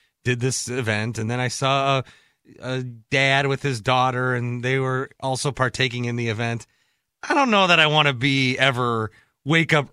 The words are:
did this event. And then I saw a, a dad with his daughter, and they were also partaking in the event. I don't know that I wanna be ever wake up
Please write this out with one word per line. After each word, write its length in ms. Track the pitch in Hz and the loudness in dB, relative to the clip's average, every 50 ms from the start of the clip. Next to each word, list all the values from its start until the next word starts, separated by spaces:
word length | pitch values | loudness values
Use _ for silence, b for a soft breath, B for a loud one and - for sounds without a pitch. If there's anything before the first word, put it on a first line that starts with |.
| _ _ _ _ - | _ _ _ _ -4
did 160 | 123 123 120 | -2 -2 0
this 280 | 123 131 123 - - | 0 -2 -2 -2 -6
event. 520 | 117 123 131 117 110 107 104 107 117 113 113 | -6 -6 -4 -2 -2 -2 -2 -2 -4 -4 -4
And 100 | 110 110 | -4 -4
then 100 | 120 127 | -2 -2
I 80 | 127 | -4
saw 520 | 123 - - 143 135 139 139 139 139 135 135 | -4 -4 -2 -2 0 0 0 0 0 0 0
a, 40 | 123 b b b b b b b b - - - | -2 b b b b b b b b -20 -20 -12
a 240 | - 127 131 131 127 | -8 -6 -6 -6 -6
dad 640 | 123 120 113 110 - 139 135 139 135 135 139 143 | -8 -12 -16 -8 -4 -2 0 2 2 2 2 2
with 160 | 139 135 131 - | 0 -2 -2 -2
his 180 | 143 131 110 | -4 -4 -2
daughter, 540 | 101 131 127 127 127 127 123 123 127 127 127 | 0 0 2 2 2 2 0 -2 -2 -2 -2
and 260 | 120 120 120 120 123 | -2 -2 -4 -4 -4
they 160 | 117 127 131 | -2 -2 -2
were 320 | 135 131 131 131 127 135 - _ - | 0 -2 -2 -2 -4 -6 -8 _ -8
also 320 | - 135 131 120 - 147 | -6 -4 -4 -2 -4 -4
partaking 540 | 127 - 131 120 - - 131 127 117 123 123 | -2 -2 -2 -2 0 -2 -4 -2 -2 -4 -4
in 100 | 120 120 | -4 -4
the 120 | 120 120 | -4 -2
event. 400 | 117 107 110 117 117 117 113 - _ _ _ _ _ _ _ _ _ _ _ - | -2 -2 -2 -4 -4 -4 -6 -10 _ _ _ _ _ _ _ _ _ _ _ -6
I 100 | - 294 | -2 0
don't 160 | 294 277 247 | 2 2 4
know 160 | 214 196 190 | 4 4 4
that 120 | 175 175 160 | 4 6 4
I 80 | 156 | 4
wanna 260 | 151 151 151 147 143 135 | 4 4 4 4 4 2
be 440 | 113 131 143 135 135 131 127 123 | 0 0 0 2 2 2 2 2
ever 520 | - 131 135 123 123 123 120 117 113 110 104 b b b b b b - | 2 2 2 2 2 0 0 0 0 -2 -4 b b b b b b -2
wake 280 | 135 160 165 160 - 156 | 2 2 2 4 4 2
up 160 | 147 135 - | 2 0 0